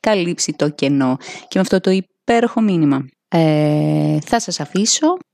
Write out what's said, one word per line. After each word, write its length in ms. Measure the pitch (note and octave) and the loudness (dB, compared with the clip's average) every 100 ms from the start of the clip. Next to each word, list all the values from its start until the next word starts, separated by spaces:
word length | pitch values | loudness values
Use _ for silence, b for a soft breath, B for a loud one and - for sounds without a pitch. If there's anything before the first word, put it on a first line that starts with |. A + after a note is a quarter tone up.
καλύψει 520 | A3 G#3 F3 E3+ - | 0 0 0 -4 -6
το 160 | D3+ D3+ | -2 -4
κενό. 480 | D3 C#3 C#3 C3 C3 B B | -2 0 0 0 -2 B B
Και 140 | - | -4
με 60 | F#3+ | -2
αυτό 200 | F#3+ F#3+ | 0 0
το 100 | F#3+ | 2
υπέροχο 720 | F#3+ - _ - A#3 A#3 A#3 | 0 -4 _ 0 0 0 0
μήνυμα, 460 | G#3+ F3 D3 C3+ C3+ _ _ | 0 2 2 0 -4 _ _
ε, 840 | E3+ D#3+ D3+ D3+ D3+ D3+ D3+ D3+ D3+ | 2 2 2 2 2 0 0 0 -2
θα 160 | D3+ A#3 | -2 -2
σας 200 | - E3+ | -2 -8
αφήσω. 560 | D3 F#3 A3 - D#4 F#4 - | -6 -2 -2 0 0 -2 -8